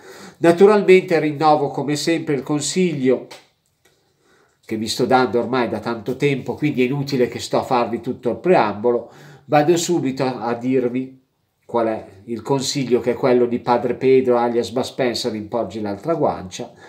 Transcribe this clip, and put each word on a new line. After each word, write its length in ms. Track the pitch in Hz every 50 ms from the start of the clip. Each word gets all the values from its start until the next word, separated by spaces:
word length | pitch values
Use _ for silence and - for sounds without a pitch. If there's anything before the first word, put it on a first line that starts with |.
| - - - - - - -
Naturalmente 840 | - 160 170 170 175 196 202 214 208 185 175 185 185 160 - 170 156
rinnovo 480 | 151 151 147 139 160 156 151 147 143
come 300 | 139 - 147 135 131 147
sempre 380 | 147 - 170 165 160 - - 147
il 80 | 127 127
consiglio 840 | - 151 147 143 - - 185 185 175 151 139 127 131 123 - - - - - _ _ _ _ _ _ _ _ _ _ _ _ _ _ _ _ _ _ _ _ _ _ _ _ _ -
che 80 | 110
vi 100 | 107 113
sto 180 | 110 - - 127
dando 340 | 107 131 127 127 110 101 120
ormai 280 | 117 110 127 131 120
da 120 | 104 113 104
tanto 360 | - 120 117 110 101 - 123
tempo, 380 | - 147 143 139 123 - - 110
quindi 300 | - 151 147 117 120 127
è 20 |
inutile 420 | 123 139 143 131 - 143 123 123
che 120 | 113 - 113
sto 180 | - - -
a 60 | 120 110
farvi 380 | - 131 120 120 104 113 107
tutto 280 | - 131 120 - - 123
il 80 | 110
preambolo. 720 | - - 180 185 143 117 104 98 104 107 120 120 117 - - - - - - - - _
Vado 300 | - 147 147 147 151 175
subito 460 | 165 - - 175 160 131 135 127 147 139
a, 180 | 127 120 104
a 120 | 110 120 120
dirvi 720 | 113 120 127 131 131 120 120 120 131 131 131 - - _ _ _ _ _ _ _ _ _
qual 220 | - - 117 117
è 200 | 113 110 - - - - - -
il 180 | 117 117 107 -
consiglio, 560 | - 139 135 127 - - 143 131 113 120 117
che 140 | - 123 117
è 20 |
quello 320 | - - 127 123 123 120
di 100 | 117 117
padre 380 | 120 - 131 120 120 123 120 120
Pedro 420 | - 135 131 131 131 127 123 120
alias 320 | 120 117 120 117 120 117 101
Bud 140 | 117 127 120
Spencer 500 | - - - 131 120 113 - - 123 107
in 140 | 107 107
Porgi 340 | 107 - 120 110 95 98 113
l'altra 320 | 107 101 101 98 - 156 165
guancia, 580 | 151 147 107 - 90 90 92 - - 120 - - - -